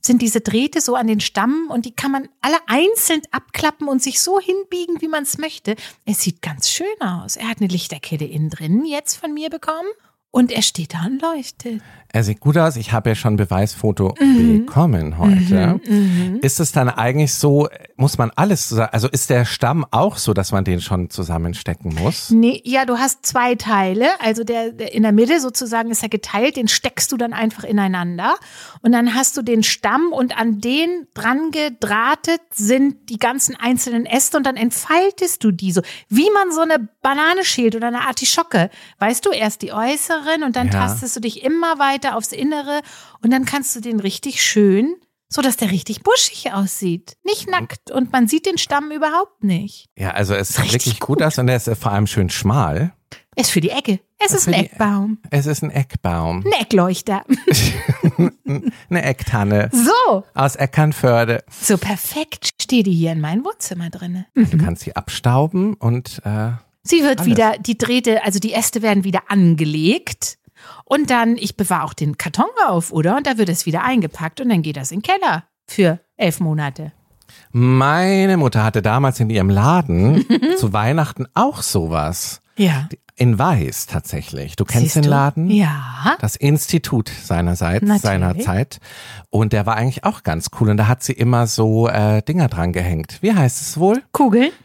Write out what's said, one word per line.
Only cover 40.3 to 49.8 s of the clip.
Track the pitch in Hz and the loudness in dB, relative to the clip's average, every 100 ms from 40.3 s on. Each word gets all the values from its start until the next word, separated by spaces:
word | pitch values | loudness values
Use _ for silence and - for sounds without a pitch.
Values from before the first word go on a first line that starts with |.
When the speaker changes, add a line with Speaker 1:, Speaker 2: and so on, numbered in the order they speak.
| 320 | -2
Speaker 1:
und | 294 247 | -2 -2
dann | 247 | 0
Speaker 2:
Ja. | 196 185 | 0 0
Speaker 1:
tastest | 110 254 - | -2 -6 -6
du | |
dich | 226 214 | -6 -4
immer | 262 330 339 311 | -2 0 0 0
weiter | 277 269 277 226 | 0 0 -2 -4
aufs | 214 | -6
Innere | - 269 302 277 294 294 - - - | -4 -4 -4 -4 -6 -6 -20 -20 -4
und | 226 | 0
dann | 262 | 2
kannst | 262 285 254 | 0 -4 -4
du | 240 | -8
den | 226 226 | -4 -2
richtig | 196 - 277 262 | -2 -4 -8 -2
schön, | - 214 202 190 262 359 _ _ _ | 0 4 4 4 2 -2 _ _ _
so | - | -2
dass | 277 240 | 0 0
der | 208 | -2
richtig | 180 - 214 | -2 -4 -6
buschig | - 480 - - - | 0 2 2 -4 -6
aussieht. | 196 196 - 190 170 - - | -2 -4 -2 -4 -4 -8 -12
Nicht | 180 208 - | -6 -6 -2
nackt | 359 - - - | -4 -4 -12 -6
und | 262 254 | -4 -2
man | 254 226 | 0 2
sieht | 320 381 | 0 -2
den | 349 | -4
Stamm | - 285 302 | -2 -4 -4
überhaupt | 302 311 320 403 _ | -4 -2 0 -4 _
nicht. | 202 175 202 - | -2 -2 -4 -14